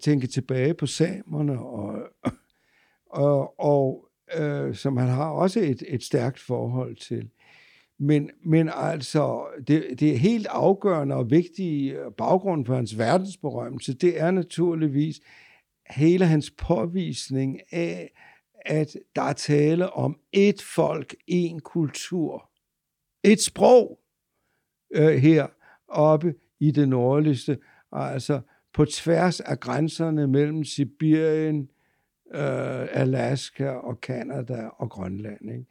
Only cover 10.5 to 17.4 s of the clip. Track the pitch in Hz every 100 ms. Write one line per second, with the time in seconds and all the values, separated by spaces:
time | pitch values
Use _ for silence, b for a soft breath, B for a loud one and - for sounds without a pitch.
10.5 | - 151 196 202 165 139 135 120 151 170
11.5 | - 185 147 135 139 131 107 226 185 190
12.5 | 165 120 131 117 107 113 170 190 185 117
13.5 | 120 120 131 - 123 180 165 160 185 170
14.5 | - 175 165 156 139 156 151 b b b
15.5 | b b _ - - 156 180 180 156 -
16.5 | - - 139 139 180 165 147 - 135